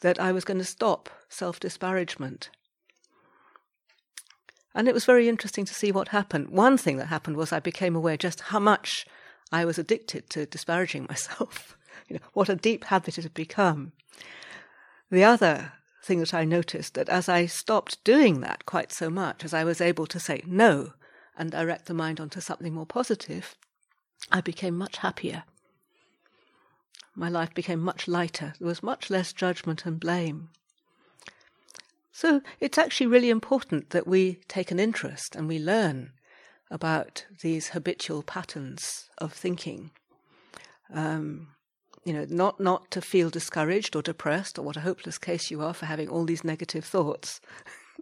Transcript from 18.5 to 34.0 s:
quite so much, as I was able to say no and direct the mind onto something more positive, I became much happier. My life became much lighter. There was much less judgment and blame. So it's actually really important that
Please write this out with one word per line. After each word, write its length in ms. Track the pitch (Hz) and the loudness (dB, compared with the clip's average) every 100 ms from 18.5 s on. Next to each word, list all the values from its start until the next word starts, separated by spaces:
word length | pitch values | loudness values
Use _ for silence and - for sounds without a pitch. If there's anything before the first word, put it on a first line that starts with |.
| - - | -8 -4
quite 260 | 180 - | -4 -4
so 180 | - 165 | -4 -4
much, 340 | 180 165 - | -2 -4 -6
as 80 | 165 | -4
I 120 | 160 | 0
was 160 | 165 165 | 0 2
able 260 | 175 170 156 | 2 2 -2
to 120 | 175 | -4
say 240 | - 143 175 | -4 -6 0
no 460 | 185 226 143 - - - - - - | 6 8 6 0 -10 -20 -20 -16 -8
and 140 | 160 | -6
direct 360 | 151 165 170 - | -2 -2 -4 -6
the 80 | |
mind 240 | 165 160 156 | -4 -4 -4
onto 220 | 151 180 | -8 -10
something 320 | - - 175 | -10 -8 -8
more 120 | 160 160 | -8 -4
positive, 680 | 247 254 214 - 160 - - _ _ _ _ _ _ - | -2 -2 -2 -6 -12 -12 -18 _ _ _ _ _ _ -2
I 80 | 180 | -2
became 360 | 175 165 190 170 | -2 -6 -6 -4
much 220 | 196 - | -6 -4
happier. 460 | 185 - - 170 - _ _ _ _ _ _ _ _ _ _ _ _ _ _ - - | -4 -4 -6 -8 -12 _ _ _ _ _ _ _ _ _ _ _ _ _ _ -20 -18
My 140 | - 170 | -8 -4
life 240 | 170 165 | -2 -2
became 260 | - 175 170 | -4 -2 -2
much 280 | 175 - - | -2 -4 -2
lighter. 460 | 175 170 - 151 - | 0 0 -4 -8 -6
There 100 | 170 | -6
was 140 | 170 | -4
much 280 | 208 - - | -6 -6 -2
less 220 | 190 180 | -2 -2
judgment 520 | - 185 175 165 160 | -2 -2 -2 -4 -6
and 160 | 175 160 | -4 -4
blame. 500 | 165 175 165 156 165 _ _ _ _ _ _ _ - - _ _ _ - - _ _ | -2 -2 -2 -6 -12 _ _ _ _ _ _ _ -20 -20 _ _ _ -20 -20 _ _
So 300 | - 320 285 - - | 0 4 4 0 -4
it's 200 | 285 - | 0 2
actually 280 | - - 247 | 2 2 6
really 240 | 247 240 | 6 6
important 600 | 226 - 269 - 151 - | 2 2 0 2 -2 0
that 160 | 180 | -2